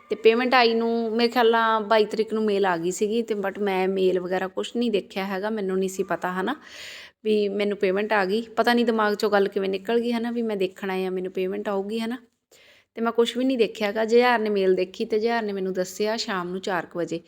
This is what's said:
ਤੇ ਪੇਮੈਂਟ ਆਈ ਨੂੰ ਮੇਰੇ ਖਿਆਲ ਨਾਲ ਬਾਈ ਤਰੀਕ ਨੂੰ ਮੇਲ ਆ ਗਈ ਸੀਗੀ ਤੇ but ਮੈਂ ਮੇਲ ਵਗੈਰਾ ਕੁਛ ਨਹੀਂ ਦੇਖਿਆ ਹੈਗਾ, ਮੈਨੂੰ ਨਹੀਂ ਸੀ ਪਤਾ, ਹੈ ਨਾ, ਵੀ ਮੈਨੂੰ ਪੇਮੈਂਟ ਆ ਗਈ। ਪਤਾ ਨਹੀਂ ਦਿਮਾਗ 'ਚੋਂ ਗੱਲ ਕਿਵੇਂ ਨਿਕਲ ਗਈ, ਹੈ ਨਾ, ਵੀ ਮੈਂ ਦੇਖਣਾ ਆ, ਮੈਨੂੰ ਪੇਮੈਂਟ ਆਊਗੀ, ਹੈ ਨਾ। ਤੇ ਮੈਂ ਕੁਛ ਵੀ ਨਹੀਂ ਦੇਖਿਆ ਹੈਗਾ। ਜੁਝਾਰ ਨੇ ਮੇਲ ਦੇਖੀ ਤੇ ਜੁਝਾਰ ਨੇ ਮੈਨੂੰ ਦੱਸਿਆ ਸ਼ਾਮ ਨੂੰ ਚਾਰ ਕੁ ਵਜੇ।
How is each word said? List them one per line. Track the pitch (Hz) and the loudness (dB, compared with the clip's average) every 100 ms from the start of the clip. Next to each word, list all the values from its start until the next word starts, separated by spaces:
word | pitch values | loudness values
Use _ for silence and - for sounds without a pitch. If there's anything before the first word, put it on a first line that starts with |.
| - | -8
ਤੇ | 214 | 2
ਪੇਮੈਂਟ | 226 226 254 | 4 4 4
ਆਈ | 254 233 | 4 4
ਨੂੰ | 226 233 233 226 226 | 4 0 0 0 2
ਮੇਰੇ | 233 | 2
ਖਿਆਲ | 247 226 | 4 4
ਨਾਲ | 233 226 220 | 4 2 2
ਬਾਈ | 208 220 | 4 4
ਤਰੀਕ | 208 214 220 | 4 0 -2
ਨੂੰ | 220 | 0
ਮੇਲ | 214 202 196 | 0 2 2
ਆ | 170 | 0
ਗਈ | 175 | -2
ਸੀਗੀ | 180 208 233 | -2 0 0
ਤੇ | 226 | -2
but | 208 190 196 | -2 -4 -2
ਮੈਂ | 202 185 190 | -2 0 0
ਮੇਲ | 190 185 180 | 2 2 0
ਵਗੈਰਾ | 180 185 185 | -2 -2 -4
ਕੁਛ | 202 208 240 | -6 -6 -2
ਨਹੀਂ | 240 | 0
ਦੇਖਿਆ | 202 - 196 | -2 -4 -6
ਹੈਗਾ, | 196 190 208 | -4 -4 -4
ਮੈਨੂੰ | 220 190 190 | -4 -2 -2
ਨਹੀਂ | 190 | -2
ਸੀ | 190 | -4
ਪਤਾ, | 190 170 180 | -4 -4 -4
ਹੈ | 185 | -4
ਨਾ, | 196 - - - - - - _ | -4 -6 -10 -18 -18 -18 -20 _
ਵੀ | 220 214 202 | -2 0 0
ਮੈਨੂੰ | 202 202 202 | 0 -2 0
ਪੇਮੈਂਟ | 190 190 214 | 0 0 0
ਆ | 214 | 0
ਗਈ। | 190 220 | 2 -2
ਪਤਾ | 233 - 233 | -2 -2 2
ਨਹੀਂ | 240 | 4
ਦਿਮਾਗ | 233 226 208 | 2 2 2
'ਚੋਂ | 208 214 | 0 2
ਗੱਲ | 202 196 | 2 2
ਕਿਵੇਂ | 202 190 | 0 -2
ਨਿਕਲ | 196 196 233 | -4 0 0
ਗਈ, | 233 | 0
ਹੈ | 233 | -2
ਨਾ, | 233 | -2
ਵੀ | 240 | -2
ਮੈਂ | 226 202 | -2 -2
ਦੇਖਣਾ | 185 - 196 | -2 -4 -4
ਆ, | 185 190 | -2 -2
ਮੈਨੂੰ | 185 185 | -4 -6
ਪੇਮੈਂਟ | 190 185 202 208 | -4 -4 -4 -4
ਆਊਗੀ, | 196 202 226 | -4 -4 -4
ਹੈ | 226 | -4
ਨਾ। | 247 _ _ _ _ _ _ _ | -8 _ _ _ _ _ _ _
ਤੇ | - | -4
ਮੈਂ | 233 | -2
ਕੁਛ | 226 233 240 | 2 2 2
ਵੀ | |
ਨਹੀਂ | 262 254 | 0 2
ਦੇਖਿਆ | 196 - 208 | 0 0 -4
ਹੈਗਾ। | 214 | -2
ਜੁਝਾਰ | 220 240 247 226 | 2 4 6 4
ਨੇ | 214 | 2
ਮੇਲ | 202 190 | 2 2
ਦੇਖੀ | 185 185 - | 2 0 -4
ਤੇ | 226 214 | -2 0
ਜੁਝਾਰ | 226 233 | 0 -2
ਨੇ | 208 | -2
ਮੈਨੂੰ | 196 190 | -4 -4
ਦੱਸਿਆ | 185 185 - 208 226 | -4 -4 -2 -2 -2
ਸ਼ਾਮ | 233 190 175 | -4 -4 -4
ਨੂੰ | 185 | -6
ਚਾਰ | 202 175 - | -4 -4 -4
ਕੁ | 175 | -6
ਵਜੇ। | 165 170 | -4 -6